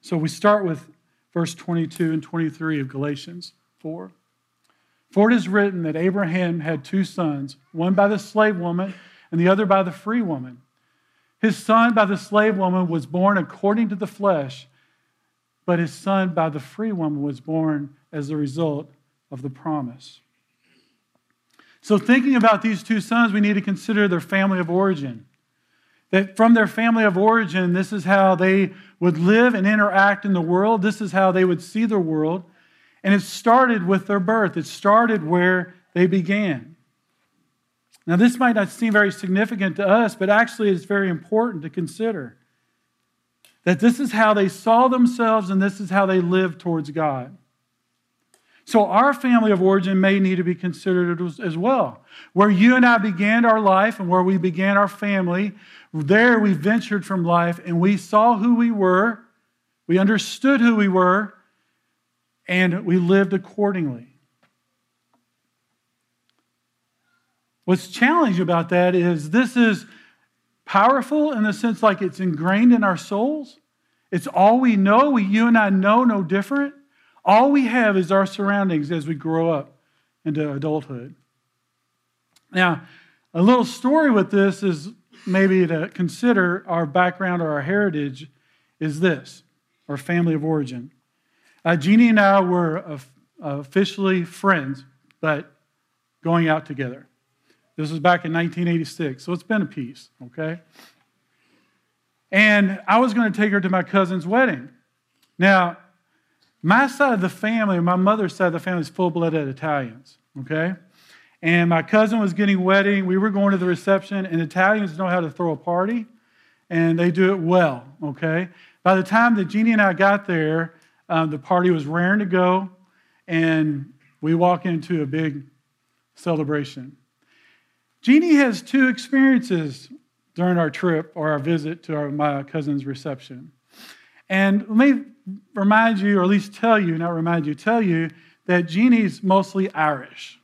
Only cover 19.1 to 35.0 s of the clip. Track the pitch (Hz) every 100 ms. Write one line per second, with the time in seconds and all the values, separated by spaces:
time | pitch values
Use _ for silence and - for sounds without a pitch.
19.1 | _ _ 135 139 131 165 151 123 120 -
20.1 | - _ _ _ _ _ _ _ _ _
21.1 | _ _ _ _ _ _ _ - 208 -
22.1 | 262 262 254 226 208 226 202 - 226 -
23.1 | 233 233 202 208 202 202 190 - 208 202
24.1 | 175 - 190 196 185 170 175 196 170 139
25.1 | 113 - _ _ _ _ _ _ _ _
26.1 | 185 196 190 226 233 208 - 233 226 214
27.1 | 180 208 226 202 180 180 180 185 208 175
28.1 | 196 190 185 185 196 190 - - _ 175
29.1 | 156 175 220 247 233 190 214 202 190 196
30.1 | 196 208 185 165 180 208 226 196 214 208
31.1 | 175 190 185 185 170 - 214 226 214 165
32.1 | 156 156 180 175 _ _ _ _ _ 196
33.1 | 202 - - 233 240 254 226 175 190 190
34.1 | 202 180 226 196 170 143 - 202 214